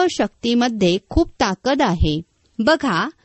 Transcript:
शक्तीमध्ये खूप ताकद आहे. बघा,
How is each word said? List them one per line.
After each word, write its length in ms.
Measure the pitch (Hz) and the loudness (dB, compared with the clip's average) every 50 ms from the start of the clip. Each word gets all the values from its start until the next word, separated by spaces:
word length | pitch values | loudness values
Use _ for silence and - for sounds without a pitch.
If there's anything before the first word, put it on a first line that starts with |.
| 359 339 | 0 0
शक्तीमध्ये 880 | - - 214 202 _ _ - 233 240 240 247 254 226 208 190 175 175 196 - - | 0 -2 -4 -4 _ _ -4 -2 0 0 0 0 0 0 0 0 0 0 -4 -2
खूप 180 | - 320 339 - - - | 0 0 0 0 -2 -2
ताकद 420 | 254 202 185 - - 254 285 277 | -2 -2 -2 -4 -2 -2 0 0
आहे. 400 | 285 - 214 160 - 156 151 160 170 _ _ _ _ _ _ - | 0 0 2 2 0 0 0 -2 -6 _ _ _ _ _ _ -2
बघा, 500 | 214 285 320 302 - 254 175 165 208 302 - _ _ | 0 2 2 2 0 -2 -2 -2 -4 -4 -8 _ _